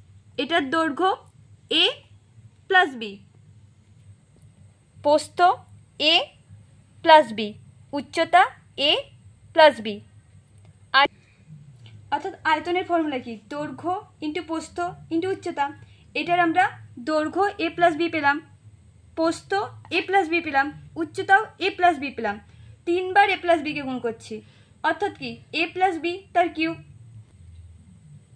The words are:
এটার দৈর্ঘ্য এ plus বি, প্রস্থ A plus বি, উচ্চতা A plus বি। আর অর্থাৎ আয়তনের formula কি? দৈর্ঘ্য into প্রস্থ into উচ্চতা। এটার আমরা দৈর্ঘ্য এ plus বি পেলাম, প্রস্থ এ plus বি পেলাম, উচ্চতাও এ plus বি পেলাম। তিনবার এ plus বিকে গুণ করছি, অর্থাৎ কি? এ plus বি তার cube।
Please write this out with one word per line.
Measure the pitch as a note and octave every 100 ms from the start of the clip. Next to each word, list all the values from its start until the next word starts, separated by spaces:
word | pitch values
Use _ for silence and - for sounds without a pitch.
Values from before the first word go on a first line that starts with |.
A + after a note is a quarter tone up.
| - - _ -
এটার | C#4+ E4+ C4+
দৈর্ঘ্য | E4 D#4+ C4 F#4 A#4+ - _ - - -
এ | D#4 F#4+ C#5+ - - _ - - _ -
plus | F#4+ F4+ B3+
বি, | G#3+ G3 - _ - - - _ _ - - - _ _ - _ - _ _ -
প্রস্থ | D4 D4 - - F4+ B4+ - - - -
A | D4+ E4+ C#5+ _ _ - - - _ -
plus | E4 D#4 A#3
বি, | G#3+ G#3 G#3 - - -
উচ্চতা | C#4+ D4 - E4 F4 A#4 - - -
A | C#4+ A4 C#5+ - - - -
plus | D#4+ D#4 A3
বি। | A3 G#3 - - _ - _ - - - -
আর | C4 C#4+ - _ _ - - - - - - -
অর্থাৎ | D4 G4 -
আয়তনের | D#4 D#4 D#4+ F4+
formula | F4 E4+ D#4 C4
কি? | B3 G#3+ -
দৈর্ঘ্য | D4 D4 B3+ E4 F#4+ - -
into | D4+ E4
প্রস্থ | E4 D#4+ - - F4 F4+ -
into | E4 F#4
উচ্চতা। | D#4+ F4 D4 C#4+ G4+ - - -
এটার | C#4+ D#4+ F4
আমরা | E4+ E4 G4+ - - -
দৈর্ঘ্য | A#3+ D#4 D#4 D#4+ G4+ -
এ | E4
plus | E4 F4 D4+
বি | E4+
পেলাম, | E4 C#4+ D4 - - - - - - - -
প্রস্থ | E4 E4 - G4 - - -
এ | E4+
plus | E4+ G4 D#4+
বি | E4+
পেলাম, | D#4+ C4+ C#4 - - D4
উচ্চতাও | E4 - F#4+ G4 G#4+ -
এ | F4+
plus | G4 F4 C#4+
বি | C#4
পেলাম। | A#3 G#3+ G#3 - - - - -
তিনবার | F4 F#4 F#4+ G4+
এ | F#4
plus | F4 E4+
বিকে | C#4+ D4
গুণ | C4 B3+
করছি, | A#3+ A3+ - A3 - - - _
অর্থাৎ | D#4 D#4+ G4 -
কি? | B3+ A#3 -
এ | D4 E4+
plus | F4+ F#4+ E4
বি | D#4+ F#4 -
তার | F4 F4
cube। | D#4 D#4+ E4 - - - - - - - - - - - - - - _